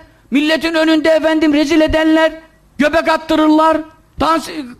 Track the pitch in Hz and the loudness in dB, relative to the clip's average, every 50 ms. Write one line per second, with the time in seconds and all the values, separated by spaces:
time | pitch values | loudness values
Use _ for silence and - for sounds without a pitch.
0 | - - _ _ _ - 220 285 302 311 320 285 311 330 330 311 320 320 320 311 | -16 -20 _ _ _ -4 -2 -2 0 0 -2 -2 -2 -2 -2 0 0 2 0 2
1 | 285 320 320 311 285 320 320 311 320 311 285 294 302 277 330 311 311 311 320 311 | 2 2 0 2 0 0 0 0 0 0 2 0 0 2 2 2 2 2 0 0
2 | 320 311 320 320 320 320 311 - - - _ _ _ _ _ - 285 302 302 330 | 0 2 2 2 0 0 -2 -6 -20 -20 _ _ _ _ _ -2 -2 0 0 -2
3 | 285 320 320 320 320 - 320 302 311 311 302 311 311 320 320 311 311 - - _ | -2 0 -2 -2 -2 -2 0 2 2 2 2 4 2 2 0 -2 -4 -10 -18 _
4 | _ _ _ - 269 311 330 320 - - 349 311 269 240 247 | _ _ _ -4 -2 -2 -2 -2 -4 -8 -12 -12 -14 -14 -14